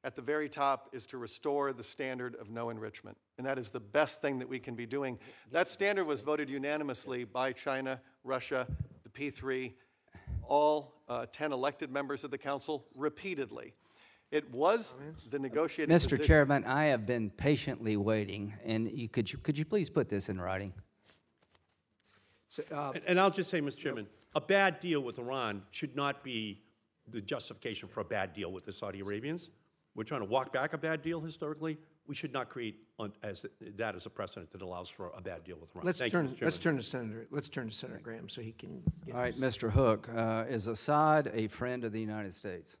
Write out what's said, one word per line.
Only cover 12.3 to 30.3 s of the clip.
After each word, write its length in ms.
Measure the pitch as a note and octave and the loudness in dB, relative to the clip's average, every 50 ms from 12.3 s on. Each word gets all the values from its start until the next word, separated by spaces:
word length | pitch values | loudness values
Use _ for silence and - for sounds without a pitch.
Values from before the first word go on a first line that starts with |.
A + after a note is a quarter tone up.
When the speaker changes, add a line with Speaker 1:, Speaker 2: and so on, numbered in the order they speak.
Speaker 1:
the 60 | C#3 | -6
council 480 | C3+ - C#3 C#3+ C3+ - - D#3 C#3 - - - | -4 -2 -2 -2 -2 -2 -2 -4 -4 -4 -12 -8
repeatedly. 800 | C3 C#3+ D3+ D3 - - G3 F3 C#3 C3+ G#2+ A#2 - - - - _ _ _ _ - - - _ _ _ _ | -2 -2 -2 -2 -2 -6 -4 -2 -2 -4 -4 -6 -12 -12 -14 -18 _ _ _ _ -20 -20 -20 _ _ _ _
It 200 | D3 D3+ D3 C#3 | 0 0 0 0
was 440 | B2 B2 D3+ F3+ A3 A#3 G#3+ - C3 C3 C#3+ D3+ D#3+ D#3 - A#2 | 0 4 6 6 6 6 2 -4 -8 -10 -12 -12 -12 -12 -10 -4
the 100 | C3+ C#3+ | -4 -2
negotiated 500 | C3+ C3 - D3 E3 D#3 - - D#3 D3+ | -2 0 2 2 2 2 2 0 6 8
Speaker 2:
Mister 280 | E3 E3+ - - C#3+ | 8 8 8 6 4
Speaker 1:
position. 100 | C3 - | 6 8
Speaker 2:
Chairman, 380 | - D#3+ D3+ C#3+ C3+ C#3+ C#3 - | 10 10 10 10 8 6 4 4
I 200 | A2+ C3 C#3+ D#3 | 2 2 4 6
have 200 | D3+ C3 A#2 G#2+ | 6 4 4 2
been 240 | G#2+ B2 A#2+ A2 G2+ | 0 0 0 0 -2
patiently 680 | - - - C#3+ D3+ - - C#3+ A#2+ - A2+ A2 G#2+ | -4 2 4 4 4 4 2 -4 -4 -2 0 2 2
waiting, 580 | G2+ G2 A2 A2 G#2+ G#2 F#2+ F#2+ G2+ G2+ G#2 G#2 - - | 4 4 4 4 2 2 -2 -4 -6 -6 -8 -8 -8 -2
and 260 | - A2+ A2 A2+ A2+ | 0 0 2 0 0
you, 160 | - D3 A#2 | -2 -4 -6
could 240 | A2 - A#2+ G#2+ - | -2 0 0 0 0
you, 60 | - | -4
could 200 | - - - D3 | -2 -2 0 0
you 80 | D3 D#3 | 0 0
please 240 | - G#3+ G#3 E3+ - | 0 2 0 0 2
put 200 | - C#3+ C#3 C3+ | 2 0 2 2
this 200 | - G2+ F#2+ - | 0 -2 0 -2
in 120 | G2 F#2 | -2 -2
writing? 320 | F2 F#2 F#2+ F#2+ G2+ F#2+ F2 - - _ _ _ _ - - - _ _ _ _ _ _ _ _ _ _ _ _ _ _ _ _ _ _ - _ _ _ _ _ _ _ | 0 -2 -2 -2 -2 -6 -8 -12 -16 _ _ _ _ -20 -20 -20 _ _ _ _ _ _ _ _ _ _ _ _ _ _ _ _ _ _ -20 _ _ _ _ _ _ _
Speaker 3:
So, 140 | - - - - | -10 -10 -8 -6
uh, 200 | D#3 D3 D3 C#3 C3+ | -6 -4 -4 -4 -4
Speaker 4:
And, 80 | D#3+ - | -4 2
and 140 | - F3+ F3+ | 4 6 8
I'll 120 | F#3+ G3 | 8 6
just 180 | F#3 F#3+ E3+ - | 6 2 -2 0
say, 120 | - E3 | 0 0
Mister 200 | D3 C#3+ C3 - | 0 -2 -4 -4
Chairman, 260 | - C#3+ B2 A2+ G2+ - - _ _ _ - | -4 -4 -4 -4 -8 -10 -14 _ _ _ -4
a 80 | D#3 | -4
bad 380 | D3 - G3 G3 G3 F#3 D#3 - | 2 4 4 6 6 4 2 0
deal 200 | - F3+ D#3+ D3 | -2 0 0 0
with 180 | C3 A#2+ A2+ B2+ | 0 -2 -6 -6
Iran 420 | A#2+ B2 C3 C3 A#2+ A2 G#2 G2 F#2 - | -6 -4 -2 0 0 -2 -2 -4 -8 -10
should 240 | - - D#3+ C#3 B2 | -8 -6 -6 -4 -2
not 280 | C#3+ C#3+ C#3+ C3+ - - | 0 0 0 0 -2 -6
be 380 | C3 B2 A2 A2 G#2+ G2 - _ _ _ _ _ _ _ _ _ | -4 -4 -2 -2 -4 -6 -10 _ _ _ _ _ _ _ _ _
the 140 | - A2+ A#2 | -10 -10 -8
justification 680 | G2 F#2+ C#3+ A#2+ - - A2+ - - A#2+ A2 - - | -4 -4 -4 -4 -4 -10 -14 -8 -8 -8 -6 -6 -10
for 140 | F#2 - A2 | -8 -6 -6
a 20 | G2 | -4
bad 280 | D#2 A2+ G2+ G2 G2 F2 | -2 0 0 0 -2 -2
deal 180 | G#2+ F#2+ E2+ | -6 -6 -4
with 140 | F#2+ F#2 - | -6 -8 -10
the 80 | - F#2 | -10 -10
Saudi 260 | - A2+ G2 F#2+ G2 | -6 -6 -6 -6 -6
Arabians. 520 | F#2+ G2+ G2+ G#2+ A#2+ C#3+ E3 F3 - - - _ _ _ _ _ _ _ _ | -6 -4 -4 -4 -2 -4 -4 -6 -8 -14 -18 _ _ _ _ _ _ _ _
We're 100 | A2 A2 | -8 -6
trying 180 | - D3+ B2+ | -4 -4 -4
to 60 | G2+ | -2
walk 240 | F#2+ | 2